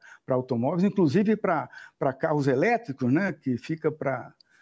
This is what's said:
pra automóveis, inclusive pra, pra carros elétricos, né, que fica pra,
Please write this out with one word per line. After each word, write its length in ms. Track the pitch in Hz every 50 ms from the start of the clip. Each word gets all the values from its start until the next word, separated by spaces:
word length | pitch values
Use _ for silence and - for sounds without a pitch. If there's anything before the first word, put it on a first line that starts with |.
| - - - - _
pra 120 | - 131
automóveis, 480 | 127 127 - 135 113 120 143 185 170 190
inclusive 520 | 202 196 202 175 139 127 202 214 214 214
pra, 320 | 208 - 190 165 143 127 - - - - - _ -
pra 140 | 156 135
carros 340 | 131 - 170 160 151 151 131
elétricos, 640 | 139 127 131 170 226 240 226 - 147 131 - 127 120
né, 200 | 135 165 202 190
que 240 | 147 - - 135 123
fica 340 | 113 - - 160 160 - 156
pra, 420 | 151 156 143 139 131 123 131 139 - _ _ _ _ _